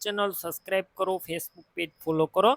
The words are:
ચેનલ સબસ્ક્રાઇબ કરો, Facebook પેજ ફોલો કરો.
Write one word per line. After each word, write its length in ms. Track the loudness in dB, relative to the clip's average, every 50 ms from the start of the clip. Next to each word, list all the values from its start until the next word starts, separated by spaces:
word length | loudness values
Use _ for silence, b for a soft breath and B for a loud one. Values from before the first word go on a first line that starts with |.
ચેનલ 300 | -8 -6 -2 -2 -2 -2
સબસ્ક્રાઇબ 560 | -4 -6 -8 -8 -10 -10 -6 -2 -2 -2 -2 _ _
કરો, 180 | -4 -2 0 0 -2 -4 -6
Facebook 400 | -6 -6 -6 -10 _ -20 -20 _ -8
પેજ 160 | -6 -6 -6 _ -8
ફોલો 260 | -2 0 2 2 2
કરો. 260 | 2 4 4 6 6 4